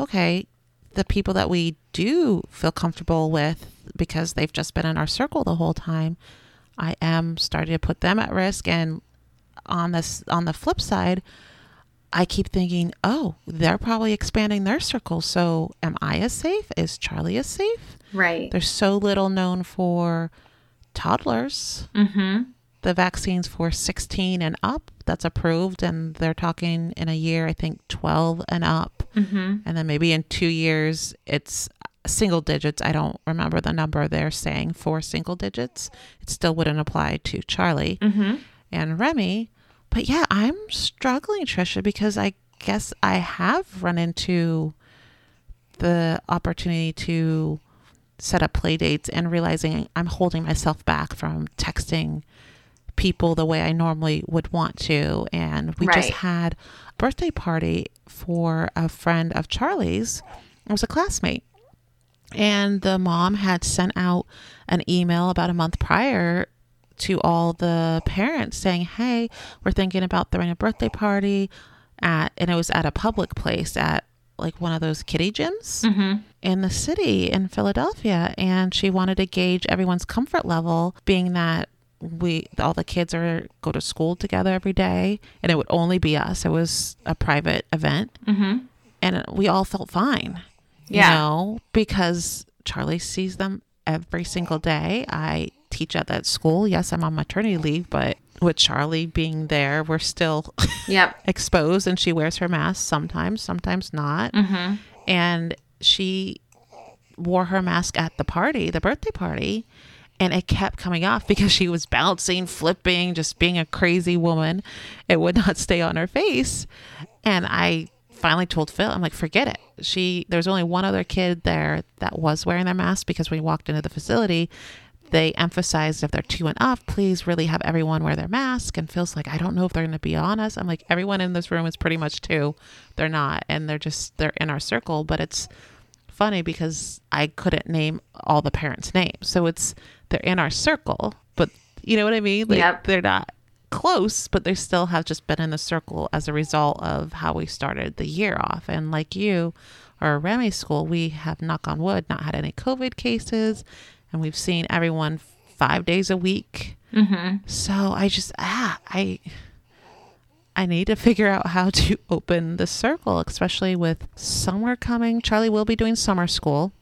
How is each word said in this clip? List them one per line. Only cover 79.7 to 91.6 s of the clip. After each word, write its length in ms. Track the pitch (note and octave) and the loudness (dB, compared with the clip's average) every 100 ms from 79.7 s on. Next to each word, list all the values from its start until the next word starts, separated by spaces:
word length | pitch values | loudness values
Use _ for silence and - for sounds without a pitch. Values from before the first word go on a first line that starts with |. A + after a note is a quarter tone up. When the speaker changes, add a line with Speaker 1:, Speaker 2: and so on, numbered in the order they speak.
| F3+ F#3 F3+ | 0 2 0
Speaker 1:
comfort 400 | - - C#4 F4 | -2 -4 -2 -2
level, 500 | - E3 E3 E3 F3 - | 0 0 0 0 0 -2
being 280 | - F#3 F3+ | 0 2 2
that 340 | F3+ E3 E3 - _ _ _ | 2 2 0 -4 _ _ _
we, 460 | E3 E3 F3 D#3+ - - | -12 -4 -2 -2 -4 -2
all 160 | D3 | 0
the 100 | E3 | 0
kids 280 | - F3 E3+ | -2 -2 -2
are, 320 | E3 E3+ E3 - _ | 0 -2 -2 -6 _
go 100 | D#3+ | -4
to 80 | D3 | -4
school 340 | - - E3 F3+ | -4 -2 -2 -2
together 360 | G3+ F#3 F#3+ | -2 0 2
every 200 | F#3 G3 | 0 0
day, 480 | F#3+ F#3 F3+ F#3 G#3 - - | 2 2 2 0 -2 -8 -4
and 80 | - | 0
it 40 | D#3+ | 2
would 100 | - | 2
only 280 | E3+ E3+ F#3 | 2 2 4
be 180 | E3 D3+ | 4 2
us. 280 | - E3+ | 0 -2
It 60 | E3 | 0
was 460 | E3 E3 - - - - | 2 0 -2 -6 -6 -6
a 80 | |
private 520 | E3 - D3 E3 - - | -2 2 2 2 0 -2
event. 460 | D#3 D3+ D3 G#3+ - - | -2 0 0 -2 -4 0
Speaker 2:
Mm-hmm. 320 | G3+ G3 A#3+ B3+ _ _ _ | 2 2 0 -4 _ _ _
Speaker 1:
And 220 | F3+ F#3 - | -2 0 -2
we 160 | - G3 | 0 2
all 160 | F#3+ | 2
felt 260 | F#3+ F#3+ - | 0 -4 -4
fine, 520 | F3 C4 B3+ - F3 - _ _ _ - | 0 0 0 -4 -10 -16 _ _ _ -2
Speaker 2:
Yeah. 220 | G3+ F3 | 6 8
Speaker 1:
you 40 | D#3+ | 8
know, 420 | D3+ D#3+ G3 A3 | 4 0 -2 -6